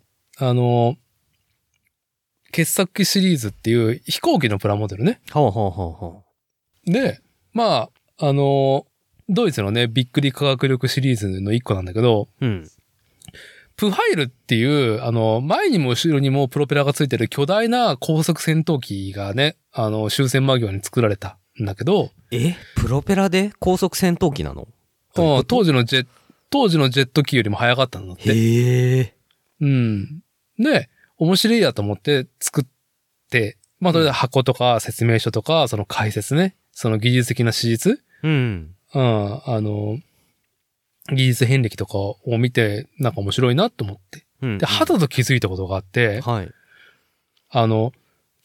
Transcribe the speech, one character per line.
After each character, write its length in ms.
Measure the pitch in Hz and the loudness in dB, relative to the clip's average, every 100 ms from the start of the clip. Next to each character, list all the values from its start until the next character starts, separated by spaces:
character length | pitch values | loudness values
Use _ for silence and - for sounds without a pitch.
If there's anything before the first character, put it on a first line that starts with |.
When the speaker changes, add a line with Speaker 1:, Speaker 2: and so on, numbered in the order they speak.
| _ _ _ - | _ _ _ -4
Speaker 1:
あ 160 | 131 | 0
の、 420 | 123 120 120 120 147 _ _ _ _ _ _ _ _ _ _ _ _ _ _ - | 2 2 4 2 0 _ _ _ _ _ _ _ _ _ _ _ _ _ _ -8
傑 200 | - 160 | -4 -2
作 200 | - 185 | -2 -2
機 120 | - | 0
シ 160 | 185 202 | 0 2
リ 140 | 190 | 2
ー 20 | 156 | 2
ズ 120 | 107 | -2
っ 20 | |
て 200 | - 110 | -4 0
い 40 | |
う 260 | 117 110 131 - | 2 2 -2 -6
飛 140 | - | -2
行 180 | 349 240 | 0 2
機 100 | 127 | 2
の 100 | 101 | 0
プ 100 | 107 | 0
ラ 80 | 104 | -2
モ 100 | 107 | -4
デ 100 | 95 | -2
ル 60 | |
ね。 180 | 151 247 - | -2 -2 -4
Speaker 2:
ほ 160 | 151 127 | 0 2
う 20 | |
ほ 180 | 104 101 | 0 -4
う 20 | |
ほ 180 | 87 85 | -4 -8
う 20 | |
ほ 320 | 80 87 87 _ _ _ _ _ _ - | -8 -14 -14 _ _ _ _ _ _ -2
う。 40 | |
Speaker 1:
で、 300 | 214 254 - _ _ _ | 0 0 -4 _ _ _
ま 380 | 226 220 139 104 _ _ - | -2 2 0 -2 _ _ -2
あ、 80 | 147 | 0
あ 40 | |
の、 540 | 139 139 139 135 139 - _ _ _ - | 2 2 2 2 0 -2 _ _ _ -2
ド 200 | 196 220 | 0 0
イ 40 | |
ツ 80 | 120 | 0
の 120 | 98 | -2
ね、 160 | 113 120 | 0 0
び 160 | 117 | 0
っ 40 | 123 | -2
く 120 | - | 0
り 120 | 139 | -2
科 120 | - | -2
学 240 | 143 131 139 | -2 0 0
力 200 | 127 127 | 0 -2
シ 120 | - | 0
リ 140 | 135 | 0
ー 20 | 117 | 0
ズ 240 | 101 92 | -2 -4
の 120 | 98 | -2
一 100 | 117 | -2
個 120 | - | 0
な 80 | 95 | -4
ん 20 | |
だ 80 | 90 | -2
け 80 | 104 | 0
ど、 280 | 123 110 101 - | 2 2 -2 -6
Speaker 2:
う 60 | 131 | -4
ん。 240 | 95 78 _ _ _ _ _ - - - - _ - | -4 -10 _ _ _ _ _ -20 -20 -20 -20 _ -4
Speaker 1:
プ 120 | 208 | -2
フ 60 | 190 | 0
ァ 40 | 453 | 0
イ 40 | 254 | 0
ル 60 | |
っ 60 | 127 | -2
て 280 | - - 117 | -6 -2 0
い 80 | |
う、 400 | 127 147 120 107 | 2 2 0 -2
あ 80 | 123 | -2
の、 280 | 113 110 113 | 0 2 0
前 300 | 143 269 403 | 0 0 2
に 80 | 208 | 2
も 120 | 131 | 0
後 220 | 117 165 | 0 0
ろ 60 | 143 | 2
に 120 | 139 | 2
も 180 | 139 131 | 0 0
プ 100 | 147 | 0
ロ 80 | 139 | 0
ペ 80 | |
ラ 80 | 147 | 0
が 100 | 139 | 0
つ 120 | - | 0
い 40 | 143 | -2
て 80 | 113 | -2
る 120 | 113 | -2
巨 180 | - 143 | -2 0
大 220 | 202 233 | 0 0
な 280 | 247 226 131 | 0 0 -2
高 280 | - 156 | 0 0
速 180 | 165 160 | 0 -2
戦 220 | - 160 | 0 0
闘 160 | 156 147 | 0 -2
機 320 | - 98 98 | -4 -8 -8
が 220 | 98 98 | -8 -6
ね、 220 | 110 147 - _ | -2 -2 -4 _
あ 160 | - 110 | -4 -2
の、 220 | 110 107 | -2 -2
終 180 | - 135 | -2 0
戦 180 | 135 135 | 0 2
間 120 | 127 | 0
際 140 | 107 | 0
に 100 | 98 | -6
作 180 | - - | -4 0
ら 80 | 110 | 0
れ 80 | 101 | 0
た 220 | 98 - _ - | -8 -16 _ -8
ん 20 | |
だ 120 | 104 98 | -6 -4
け 80 | |
ど。 260 | 147 196 139 _ - | 0 0 0 _ -8
Speaker 2:
え？ 240 | 120 147 175 - | -2 -2 -4 -8
プ 140 | - 92 | -4 -2
ロ 140 | 135 | -2
ペ 120 | - | 0
ラ 160 | 196 196 | 0 2
で 220 | 185 202 - | 2 -2 -2
高 160 | 185 180 | 0 0
速 200 | 185 - | 0 0
戦 200 | 180 170 | 0 2
闘 180 | 175 | 0
機 80 | 139 | -2
な 100 | 76 | -6
の？ 140 | 69 - _ _ _ _ | -8 -16 _ _ _ _
ど 80 | - | 0
う 40 | 160 | 4
い 80 | |
う 20 | 135 | 4
こ 60 | |
と？ 120 | 123 247 | 2 2
Speaker 1:
う 40 | |
ん、 20 | |
当 20 | |
時 80 | 180 | 4
の 120 | 131 | 2
ジ 140 | 120 131 | 2 -2
ェ-、 80 | 127 _ _ _ - | -4 _ _ _ -4
当 180 | 285 226 | 0 2
時 80 | 160 | 4
の 140 | 135 | 2
ジ 120 | 123 | 2
ェ 20 | |
ッ 20 | 127 | 0
ト 160 | 160 | 0
機 140 | 139 131 | 2 0
よ 60 | |
り 80 | 107 | 0
も 60 | 101 | 0
速 200 | 120 123 | 0 2
か 80 | |
っ 40 | 131 | -2
た 120 | 104 | -4
ん 80 | 95 | -14
だ 60 | |
っ 20 | 90 | -6
て。 140 | 107 | 0
Speaker 2:
へ 20 | 113 113 120 123 123 123 131 | 2 4 4 2 2 2 2
ー。 120 | 120 _ _ _ _ - | -2 _ _ _ _ -4
Speaker 1:
う 80 | 143 | 0
ん。 560 | 131 117 104 101 156 _ _ _ - | 2 2 -2 -6 -14 _ _ _ -2
で、 320 | 269 233 - _ _ - | 2 2 -2 _ _ -2
面 200 | 165 185 | 2 2
白 180 | 214 | 2
い 60 | 233 | 2
や 120 | 156 | 2
と 80 | 113 | 0
思 140 | 101 | -4
っ 60 | 101 | -4
て 260 | - 143 131 - | -2 -2 -2 -8
作 220 | - - | -4 -4
っ 40 | 127 _ _ _ _ _ - | -4 _ _ _ _ _ -2
て、 280 | 123 104 - _ - | 0 0 -6 _ -4
ま 120 | 180 | 0
あ、 20 | |
そ 80 | 165 | 2
れ 60 | 156 | 2
で 40 | |
箱 320 | 120 123 135 | 0 -2 0
と 120 | 127 | 0
か 260 | - 123 117 | 0 2 0
説 240 | - - | -2 -2
明 160 | 117 113 | 2 2
書 100 | 117 | 0
と 140 | 110 | -4
か、 180 | - 160 | 0 0
Speaker 2:
う 40 | 127 | 0
ん。 20 | |
Speaker 1:
そ 80 | 107 | -4
の 100 | 101 | -6
解 240 | - 110 | -4 -4
説 240 | 107 - | -4 -2
ね、 220 | 147 190 - _ | 0 0 -4 _
そ 180 | - 117 | -6 -2
の 80 | 107 | 0
技 140 | 120 | 2
術 160 | 123 120 | 2 0
的 160 | 123 | 0
な 80 | 117 | -2
史 160 | - 117 | 0 -2
実？ 320 | 113 185 277 _ - | 0 0 -2 _ -6
Speaker 2:
う 40 | 156 | -2
ん。 460 | 147 123 92 78 90 _ | 0 -2 -4 -10 -20 _
Speaker 1:
う 80 | 143 | 0
ん、 400 | 127 107 101 123 - | 2 2 -2 -6 -4
あ 140 | 113 | -4
の、 400 | 107 104 104 120 - _ _ _ _ _ _ _ _ _ - | -2 -4 -4 -8 -12 _ _ _ _ _ _ _ _ _ -4
技 140 | 131 | 0
術 220 | 127 117 120 | 2 2 2
遍 160 | 135 | 2
歴 160 | 113 - | 0 -4
と 80 | 98 | -6
か 100 | 101 | -4
を 220 | 101 - - 117 | -6 -8 -4 0
見 140 | 123 | 0
て、 340 | 123 107 104 - - | 2 0 -2 -8 -4
な 100 | 123 | -4
ん 40 | |
か 60 | 95 | -2
面 120 | 98 | -4
白 180 | 110 127 | 0 2
い 40 | |
な 160 | 127 233 | 2 0
と 120 | - | -4
思 120 | 104 | -10
っ 40 | 101 _ | -10 _
て。 160 | - _ - | -20 _ -10
Speaker 2:
う 40 | 131 | -6
ん、 40 | |
う 40 | 101 | -4
ん。 20 | |
Speaker 1:
で、 80 | - | -2
は 180 | - | 0
た 140 | 320 269 | 2 2
と 100 | 147 | 0
気 140 | - | 0
づ 120 | 123 | 0
い 60 | 123 | 0
た 80 | 98 | 0
こ 80 | 92 | -4
と 100 | 92 | -4
が 100 | 95 | -6
あ 20 | |
っ 20 | |
て、 380 | - 123 113 104 | -4 -2 0 -2
Speaker 2:
は 220 | 123 113 | -4 -4
い。 100 | 92 - _ _ _ _ _ _ _ _ _ | -6 -14 _ _ _ _ _ _ _ _ _
Speaker 1:
あ 180 | 123 113 | 0 2
の、 280 | 110 117 - _ _ _ _ | 2 -2 -6 _ _ _ _